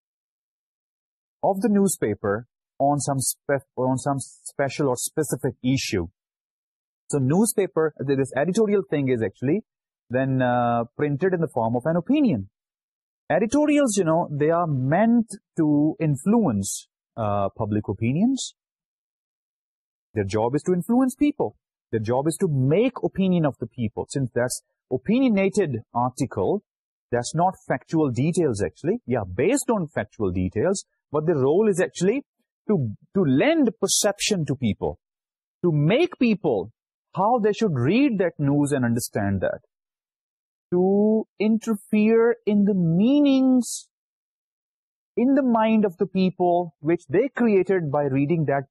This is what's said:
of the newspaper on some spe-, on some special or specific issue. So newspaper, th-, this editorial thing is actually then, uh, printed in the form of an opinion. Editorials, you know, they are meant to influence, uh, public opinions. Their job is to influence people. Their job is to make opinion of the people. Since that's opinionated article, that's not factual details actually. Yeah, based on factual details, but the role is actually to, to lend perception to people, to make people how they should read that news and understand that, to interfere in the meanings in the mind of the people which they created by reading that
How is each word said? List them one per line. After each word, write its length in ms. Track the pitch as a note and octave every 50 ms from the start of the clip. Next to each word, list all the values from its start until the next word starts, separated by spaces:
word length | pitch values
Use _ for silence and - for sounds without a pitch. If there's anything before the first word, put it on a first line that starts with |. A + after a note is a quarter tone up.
| _ _ _ _ _ _ _ _ _ _ _ _ _ _ _ _ _ _ _ _ _ _ _ _ _ _ _ _ -
of 160 | D#3 G3 F#3+
the 100 | G3 A#3
newspaper 800 | G#3 G3+ G3 F#3+ - - - A2+ G2+ - - G#2 G2 A2 A#2+ _ _ _ _ _ _ -
on 180 | C3+ C#3 C#3+ D3
some 200 | - - C#3 C3+
spe-, 480 | B2 - - _ _ - C#3+ C3+ - _ _
on 220 | - B2+ B2+ C3 B2+
some 200 | - C#3+ C#3 C3+
special 680 | - - - - - - - - C#3+ C3+ - - D3+ C3+
or 80 | B2
specific 580 | - - - - - D3+ - - C3 - C3+ A2+ _
issue. 460 | - B2+ C3+ B2+ - - - F#2+ E2+ E2+ - _ _ _ _ _ _ _ _ _ _ _ _ _ _ _ _ _ _ -
So 60 | - D3
newspaper, 760 | C3 B2+ D3+ F#3 A#3 G#3+ - - F#3+ E3+ - D#3+ D#3 D#3 D3 - C#3+ C#3
th-, 100 | C#3 C3+
this 140 | C3+ C3 -
editorial 480 | C3+ D3 F3 F#3 G#3+ A3 G3+ G3+ G3+ F#3+ -
thing 200 | - F#3+ F3+ -
is 120 | B2+ A2+
actually 420 | A2 - - - - C3 D#3+ G#3+ - _ _ _ _ _ _ _ _ -
then, 320 | A2+ B2+ C3+ C3+ C3 C3
uh, 440 | B2+ B2 B2 B2 A#2+ A#2+ A#2+ A#2+ A#2 - _
printed 380 | - D3+ D3 C#3+ C3+ F3+ F#3+ F3+
in 80 | E3+
the 80 | E3 - -
form 220 | B2+ A2+ A2+ A#2+
of 80 | B2 -
an 120 | D#3+ E3 F3
opinion. 520 | E3 - C4 D#4 D4 A3+ D#3 G#2 F#2+ - _ _ _ _ _ _ _ _ _ _ _ _ _ _ _ -
Editorials, 680 | C#3+ E3+ A3 A3 - C#4+ D4+ D4 D4 D4 C#4+ B3+ G3 G3+
you 80 | F#3
know, 240 | D#3+ D#3+ E3 F3 -
they 180 | D3 C#3 D3 D#3
are 160 | E3 E3+ F3
meant 640 | D#3+ C#3+ C3 B2+ C3+ D3+ F#3 A3 A3+ A#3 A#3+ A3+ - - - _ _ _ -
to 380 | D#3+ D3+ D3 D3 D3 D#3 - -
influence, 880 | E3 D3+ D3 B2 - F#3+ G#3+ A#3+ G#3+ D#3 A2 G2+ G2 - - - - _ _ _ _ _ - -
uh, 320 | A2 G#2 G2+ G2+ G2 G2 - -
public 320 | A2+ G#2 G#2 G#2+ - -
opinions. 680 | G#2 - A2+ A#2 C3 D#3+ G#3 B3+ C4+ B3 - - - _ _ _ _ _ _ _ _ _ _ _ _ _ _ _ _ _ _ _ _ _ _ _ _ _ _ _ _ _ _ _ -
Their 100 | G#2+ G2+
job 320 | G2 G2 G#2+ A2 A#2+ C3
is 80 | D3 -
to 100 | - F#3
influence 420 | F3 E3+ - A#3 B3 C4+ C4 -
people. 420 | - D4 D4 D4 - D3+ G#2+ - _ _ _ _ _ _ _
Their 80 | - A2
job 280 | G#2+ G#2+ A#2+ B2+ C#3 D#3+
is 100 | D3+ -
to 80 | G3+ F3+
make 460 | D3 C3+ B2+ C3+ D3+ F#3+ A#3 C4 - - -
opinion 420 | E3+ - - F#3+ F#3+ F3+ F3 D#3
of 120 | D3 A#2+ -
the 80 | B2+ A2
people. 380 | _ - A#2+ G#2 - - - -
Since 220 | - C#3+ C3+ A#2 -
that's 280 | A#2+ A#2+ B2+ - - - _ _ _ _ -
opinionated 880 | B2+ C3 - - G#3+ B3+ C#4 B3+ G#3+ F#3+ G3 G3 - G#3 G3 D#3 B2+ A2 - _ -
article, 720 | A#2 B2 B2+ - - C#3+ B2 - G#2+ F#2 A2 E3+ G#3 - _ _ _ _ _ _ _ _ -
that's 220 | - A#2+ A#2+ - -
not 200 | D#3 E3+ F#3+ F#3 - _ -
factual 440 | D#3+ C3 - - - D#3+ D#3 C#3+
details 520 | A#2 G#2 C3+ E3 E3 F#3+ E3+ C#3+ A#2 F#2+ G2
actually. 380 | E2+ - _ - D3+ G#3+ B3 -
Yeah, 180 | - A#2+ A#2+ G2+ F#2
based 380 | F2+ - C3 F#3+ C4 C#4 - -
on 180 | A#3 G#3 E3+ D3
factual 440 | - B2 G#2 - _ - A2 F#2+
details, 540 | E2+ F#2 F#2 F#2 - G#2+ B2 F3 G3+ G3 - _ _ _ _ _
but 140 | - D3+ D3+
the 100 | D#3+ F3
role 320 | C#3+ B2+ C3+ D3+ F#3+ A3+ G#3+
is 140 | F#3+ D#3+
actually 420 | F#3 - - - E3+ F#3+ A#3 C#4+ - _ _ _ _ _ _ _ _ -
to, 240 | G#3+ E3+ C3 G#2+ G#2 - _ _ -
to 80 | G3 F#3+
lend 480 | C#3+ B2+ C#3 G#3 C#4 E4 E4 C#4+ A3 - -
perception 640 | - F#3+ - - - G#3 G3 - - - G#3+ F#3 D3+
to 100 | - C#3
people, 440 | - - A2 F#2+ - F#2 D#2 D2 - _ _ _ _ _ _ _ _ _ _ _ _ -
to 80 | F3
make 480 | D#3 D3 C#3+ D#3 G#3 C#4 F4 F4+ - -
people 520 | C4 A#3 G#3+ F3 - D#3+ A#2+ G2 E2+ A2 - _ _ _ _ _ _ _ -
how 240 | D#3 F#3 G#3+ B3 B3+
they 120 | G3 G#3+
should 220 | G3+ - A3+ G#3+ D#3
read 460 | B2 A#2 C#3 F#3+ B3 C#4+ D4 A3+ F#3
that 140 | G3 E3+ - -
news 340 | D3 C#3 C#3+ D3 D3 C3+
and 140 | C#3+ C3+ B2
understand 560 | A#2 A#2 A#2 - - - A#2+ G#2 G2+ G2 F#2+
that, 200 | D#2+ C#2 - - _ _ _ _ _ _ _ _ _ _ _ _ _ _ _ _ _ _ _ _ _ -
to 540 | F3+ F3+ F3+ F#3+ G3 G3+ G#3 G#3+ A3 A3 - - _ -
interfere 960 | G3 G#3+ A3+ A3 - A#3 A3 G#3 - _ - G#3+ G#3+ A3 A3+ A3+ A3+ A#3 A#3 - -
in 200 | - G#3+ G3+ G3+
the 100 | G3 G#3
meanings 1120 | F#3 F3 D#3+ E3 F3 G#3 A#3+ C#4 D4 D4 C#4+ C4+ C4 C4 C4 B3+ B3+ A#3 - - - - _ _ _ _ _ _ _ _ _ _ _ _ _ _ _ _ _ _ _ _ _ _ _ _ _ - -
in 160 | A#3+ C4 C#4
the 80 | C#4
mind 420 | C4+ B3 A#3 A3+ A3 A3+ A3 A3 G#3
of 120 | G#3 E3 -
the 80 | G#3
people 680 | F#3 - F#3 F#3 F#3 F3 - F3+ F3+ F3 F3 F3+ E3+ - _
which 220 | D3 D3 F3 E3+ _ -
they 200 | C3 F#3 B3+ C#4+ -
created 560 | - A#3+ A#3 G#3 F#3+ F3+ - G3 F#3+ E3+ C#3+
by 120 | C3+ D3 D3
reading 420 | C#3 C3 C#3 C#3+ C#3+ F3 E3 D3+
that 200 | C3+ C#3 C#3 B2+ -